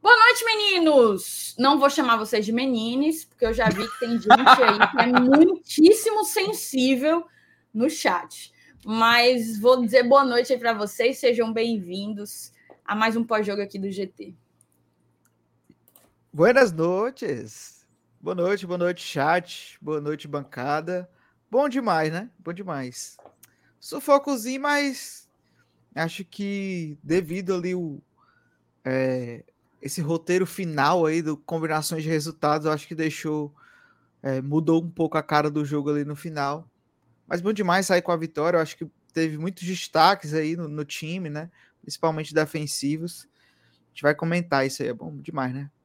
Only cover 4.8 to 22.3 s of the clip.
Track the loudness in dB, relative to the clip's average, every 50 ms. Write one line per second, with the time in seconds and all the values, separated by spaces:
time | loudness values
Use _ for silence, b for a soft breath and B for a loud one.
4.8 | 2 2 4 2 2 4 4 4 6 6 8 8 8 6 4 -2 -6 -8 2 6
5.8 | 8 8 8 6 2 -2 -2 -2 -2 -2 -2 -2 -2 -2 -4 -6 -8 -4 -2 0
6.8 | 2 2 2 2 2 0 0 0 -2 b b b b b b b b b _ -2
7.8 | -2 -2 -2 -2 -2 -2 -2 -2 -4 -10 -16 -18 -20 -20 b b b b b b
8.8 | _ -6 -2 2 2 4 4 4 4 4 4 2 -2 -6 -6 0 4 4 4 4
9.8 | 4 4 4 4 6 6 6 6 6 4 2 0 0 0 -2 0 0 -2 -2 -2
10.8 | -4 -8 -4 0 0 0 0 2 0 0 2 2 0 -2 -2 -2 -2 -2 -2 -4
11.8 | -6 -8 -10 -8 -8 -8 -10 -10 -12 -14 -14 -16 -18 -20 b b b b b b
12.8 | b -8 -2 0 0 0 0 -2 -2 0 0 -2 0 -2 -2 -4 -6 -8 -8 -8
13.8 | -8 -8 -6 -6 -8 -10 _ _ -18 -18 -18 _ _ _ _ _ _ _ _ _
14.8 | _ _ _ _ _ _ _ _ _ _ _ _ _ _ _ _ _ _ _ _
15.8 | _ _ _ -20 _ _ _ _ _ _ 0 2 4 6 6 6 4 4 2 0
16.8 | 0 0 0 0 -2 -4 -6 -8 -8 -6 -6 -6 -8 -14 -16 -20 -20 -20 -20 _
17.8 | _ _ _ _ _ _ _ _ -8 -8 -4 -2 0 0 0 -2 -4 -6 -4 -2
18.8 | -2 -2 -2 -4 -10 -10 -4 -2 0 2 2 0 0 -6 -16 -18 -18 -20 -20 _
19.8 | -10 -8 -6 -6 -4 -6 -8 -8 -10 -10 -10 -10 -10 -10 -12 -8 -4 -4 -4 -4
20.8 | -4 -4 -8 -8 -8 -10 _ _ _ _ _ _ _ _ 0 0 0 2 0 -2
21.8 | 0 0 0 2 0 0 -2 -6 -10 -12